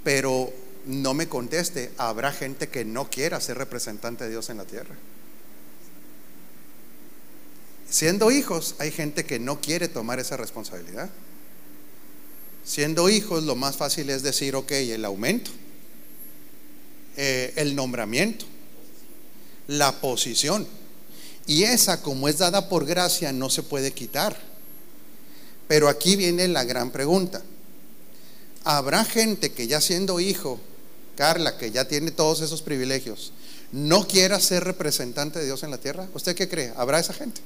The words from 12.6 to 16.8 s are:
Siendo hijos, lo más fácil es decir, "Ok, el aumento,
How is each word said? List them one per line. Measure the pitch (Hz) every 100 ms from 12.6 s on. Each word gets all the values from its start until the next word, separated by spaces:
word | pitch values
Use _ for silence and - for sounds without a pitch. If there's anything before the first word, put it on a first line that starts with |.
Siendo | - - 147 160 175
hijos, | 214 208 170
lo | 156 123
más | 135 135
fácil | 147 - 139
es | 135
decir, | 139 127 139 135
"Ok, | 131
el | 139 127 110
aumento, | 107 98 117 233 - - - - - - - - - - - - - -